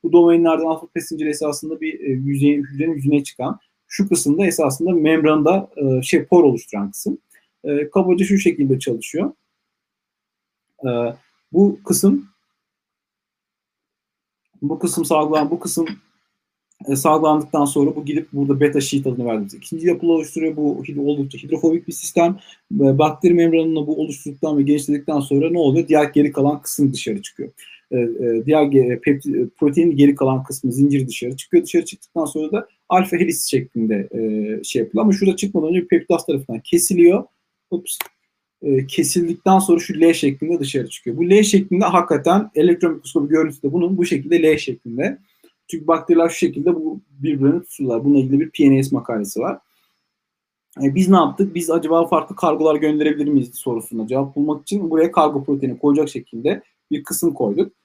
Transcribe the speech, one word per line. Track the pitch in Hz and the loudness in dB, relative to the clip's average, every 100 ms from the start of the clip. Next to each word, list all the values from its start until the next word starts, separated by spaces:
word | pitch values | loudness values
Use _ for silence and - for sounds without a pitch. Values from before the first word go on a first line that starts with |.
Bu | 170 | 4
domainlerden | 170 170 170 170 160 160 | 6 6 6 4 2 0
alfa | 160 165 | -4 -6
passenger | 170 170 156 151 | -10 -10 -6 -4
esasında | 147 151 147 156 156 | -2 -4 -4 -8 -8
bir, | 156 - | -8 -8
e, | 143 | -6
yüzey, | 131 135 139 143 147 | -4 -2 2 2 2
hücrenin | 139 139 160 | -2 -4 -4
yüzüne | 151 139 147 | -2 2 0
çıkan, | 139 - 131 214 _ _ _ | 0 -8 -6 -6 _ _ _
şu | - 196 | -4 0
kısımda | 175 143 156 190 | 0 0 2 0
esasında | 160 147 135 170 | 0 -2 0 0
membranda, | 175 156 160 151 151 147 196 190 - | 2 4 4 4 4 4 2 -2 -4
e, | 139 127 | 0 0
şey, | 127 165 147 | 0 0 4
por | 175 | 6
oluşturan | 147 117 - 104 101 | 6 2 -6 -8 -8
kısım. | - 214 - _ _ _ _ | -6 -8 -8 _ _ _ _
E, | 151 143 147 | -6 -4 -2
kabaca | 196 180 180 196 | 0 2 2 2
şu | 196 | 2
şekilde | 180 165 135 131 | 2 0 0 0
çalışıyor. | - - - 156 240 - _ _ _ _ _ _ _ _ _ _ _ _ _ _ | -2 -6 -6 -6 -6 -6 _ _ _ _ _ _ _ _ _ _ _ _ _ _
E, | 127 120 117 117 _ _ _ | -4 -2 -4 -8 _ _ _
bu | 160 202 196 - | 2 2 2 -4
kısım, | 180 196 285 - _ _ _ _ _ _ _ _ _ _ _ _ _ _ _ _ _ _ _ _ _ _ _ | 0 2 0 -4 _ _ _ _ _ _ _ _ _ _ _ _ _ _ _ _ _ _ _ _ _ _ _
bu | 143 - | -6 -4
kısım | 175 - 160 | -4 -4 0
salgılan-, | 156 151 156 143 | 0 2 0 0
bu | 170 | -4
kısım, | 185 - 160 151 _ _ _ _ _ _ _ _ - | -4 -4 -4 -6 _ _ _ _ _ _ _ _ -6
e, | 135 | 0
salgılandıktan | 160 156 156 151 147 156 143 | 2 2 4 2 0 -2 -2
sonra | 151 143 147 | 0 0 -2
bu | 139 | -6
gidip | 143 156 | -6 -6
burada | 139 139 131 | -4 -2 2
beta | 147 143 | 2 0
sheet | 135 139 135 | -2 -2 -2
adını | 123 120 | -4 -4
verdiğimiz | 110 98 | -4 -6
ikinci | - - 160 170 | -12 -14 -4 -2
yapılı | 175 170 | 0 0
oluşturuyor. | 165 151 - 160 147 | 0 -2 -6 -6 -2
Bu | 147 - | -4 -4
hid-, | 139 143 | -8 -4
oldukça | 143 147 139 - | -2 -2 -6 -10
hidrofobik | 143 165 165 170 - | -8 -2 0 0 -4
bir | |
sistem. | - - - 170 190 - - _ 135 | -12 -4 0 0 0 -12 -20 _ 2
E, | 139 135 | 2 4
bakteri | 156 - 185 | 2 2 2
membranını | 170 170 165 160 160 147 | 4 4 2 0 -2 -4
bu | 151 | -4
oluşturduktan | 151 139 151 139 160 147 | -4 -8 -12 -6 -2 0
ve | |
genişledikten | 139 147 139 147 143 151 | 2 2 0 -4 -2 -4
sonra | 135 139 160 | 0 0 0
ne | 175 | 2
oluyor? | 147 139 151 | 2 2 2
Diğer | 156 147 | 2 2
geri | 147 147 | 2 2
kalan | 143 139 147 | 2 0 -2
kısım | - - 139 | -8 0 0
dışarı | 123 - 104 | 0 -8 -8
çıkıyor. | 104 - - _ - - _ | -10 -14 -16 _ -20 -20 _
E, | 127 | -4
e, | 117 117 123 113 123 | -2 -2 -2 -2 2
diğer | 151 | 2
ge-, | 143 139 123 120 | 4 4 2 0
pepti-, | - 139 - - | 0 0 -2 -4
e, | - | -4
proteinin | _ 147 143 170 143 | _ 0 2 2 6
geri | 143 139 | 4 4
kalan | 135 131 | 0 0
kısmı, | 131 131 127 | -4 -6 -4
zincir | 127 143 139 131 | 2 2 2 -2
dışarı | - 120 127 | -6 -8 -10
çıkıyor. | - 170 | 0 0
Dışarı | - 170 170 | 2 -2 -2
çıktıktan | - _ 170 151 | -14 _ -6 -4
sonra | 156 156 | -4 -4
da | 208 - _ _ | -6 -8 _ _
alfa | 180 190 175 | 0 0 -2
helis | 185 147 - | -2 -2 -4
şeklinde, | 131 131 117 110 104 98 | -4 -4 -6 -2 -4 -4
e, | - 110 107 104 110 | -6 -4 -4 -6 -8
şey | 107 127 | -6 -4
yapılıyor. | 110 - | -2 0
Ama | 220 | 0
şurada | 196 190 185 | 2 0 0
çıkmadan | 202 185 156 | -4 -4 -2
önce | 180 | -2
bir | 175 | 0
peptidaz | 170 - 170 - | -2 0 -4 -2
tarafından | 139 - 113 | -6 -4 -12
kesiliyor. | - 170 - 180 170 196 294 _ _ _ _ | -2 -2 0 6 6 6 -2 _ _ _ _
Ups. | 180 - - - _ _ _ _ _ | -10 -8 -12 -12 _ _ _ _ _
E, | 147 135 135 | -2 -2 -2
kesildikten | - 156 180 170 170 - 190 | -4 -2 0 -2 -2 2 2
sonra | 196 170 | 4 2
şu | - 151 | 2 2
L | 165 | 4
şeklinde | 165 143 135 156 170 | 4 0 -2 -4 -4
dışarı | 135 139 117 | -2 -4 -6
çıkıyor. | - - 127 | -10 -8 -4
Bu | 175 | 4
L | 202 | 4
şeklinde | 208 202 196 180 185 | 6 2 2 0 2
hakikaten | 175 170 147 151 190 214 - | 2 2 0 2 2 2 2
elektron | 170 170 170 | 2 4 0
mikroskobu | 151 - 160 143 | -2 -4 -4 0
görüntüsü | 160 160 139 | 2 0 -2
de | 139 | -4
bunun | 165 175 190 | -2 -2 0
bu | 170 | -2
şekilde | 147 143 170 156 | -2 0 2 4
L | 151 | 2
şeklinde. | - 117 120 120 185 285 _ _ _ _ _ | -2 -10 -10 -6 -4 -6 _ _ _ _ _
Çünkü | 165 151 | -8 -2
bakteriler | 160 156 170 165 | -2 2 2 2
şu | 165 | 0
şekilde | - 139 160 160 | -4 -2 -2 -2
bu, | 156 - _ | -4 -10 _
birbirlerini | 139 147 143 139 170 | -8 -4 0 2 0
tutuyorlar. | 180 - 131 113 135 | -4 -8 -4 -2 2
Bununla | 143 | 2
ilgili | 131 139 | 2 0
bir | 156 | -2
P | - 143 | 2 4
N | 135 | 4
A | |
S | 135 131 | 2 -4
makalesi | - 113 101 - | -4 -6 -6 -6
var. | 143 - _ _ _ _ _ _ _ _ _ _ _ - | -6 -8 _ _ _ _ _ _ _ _ _ _ _ -4
E, | 135 147 | -2 0
biz | 185 | 4
ne | 190 | 4
yaptık? | 147 - 196 165 | 4 0 -2 -2
Biz | 165 | -2
acaba | 165 156 165 170 | -2 2 0 2
farklı | 165 - - | 0 -2 -4
kargolar | - 151 156 151 | -2 2 2 2
gönderebilir | 151 151 151 147 147 | 0 0 0 0 0
miyiz | 143 120 | 0 -2
sorusuna | - - 117 107 113 110 | -8 -6 -6 -8 -10 -4
cevap | 127 139 139 | -4 -4 -2
bulmak | 147 147 | -4 -4
için | - 202 165 | -6 -6 -2
buraya | 160 160 | 0 2
kargo | 170 151 143 | 2 0 0
proteini | 135 139 131 120 | -4 -4 -4 -2
koyacak | 147 143 151 | 0 0 -2
şekilde | - - 113 135 196 _ _ _ | -6 -12 -6 -4 -4 _ _ _
bir | 147 | -8
kısım | 143 - 170 | -6 -4 -4
koyduk. | 143 110 101 190 _ | -2 -4 -2 -4 _